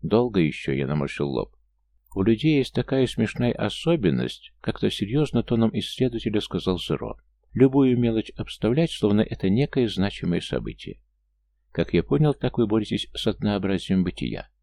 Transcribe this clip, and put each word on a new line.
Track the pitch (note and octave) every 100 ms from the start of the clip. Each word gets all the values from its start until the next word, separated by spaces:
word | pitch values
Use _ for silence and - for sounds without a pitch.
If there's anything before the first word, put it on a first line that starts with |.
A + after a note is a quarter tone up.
«Долго | E2 G#2 B2 G2
еще?» — | D#2+ - -
я | C2+ C#2
наморщил | D2+ C#2+ - D2
лоб. | B1+ G1+ _ _ _ _ _ _
«У | F#2+
людей | F#2+ A2+ C#3+ D3+
есть | B2 -
такая | B2 C3+ B2+
смешная | - A2 - A#2+
особенность», — | - G#2+ - - E3+ G2+ C2 B1 - - _
как-то | - - G#2
серьезно | - G2+ C3 D3 A#2+
тоном | A2 A#2 A2+
исследователя | A#2 - - B2+ A#2 A#2 G#2
сказал | - F#2 F#2+ F2
Зеро. | - D#2 A2 - _ _ _
«Любую | - C3+ C3+ C3 B2
мелочь | A#2+ A2 G#2 -
обставлять, | G#2 - A2 B2+ E3
словно | - G#2+ G#2
это | G#2+ - F#2+
некое | G#2 C#3+ - A#2
значимое | G2 G2 - F2 F2
событие. | - B1+ A#1 - - - _ _ _ _ _ _ _
Как | - E2
я | F2
понял, | E2 C#3+ D3+
так | C#3 B2+ -
вы | A2+
боретесь | A2 G#2+ G#2+ -
с | - -
однообразием | G2+ G#2+ G2+ F#2+ F#2+ - F#2+
бытия. | F2+ - B1 G1+ - _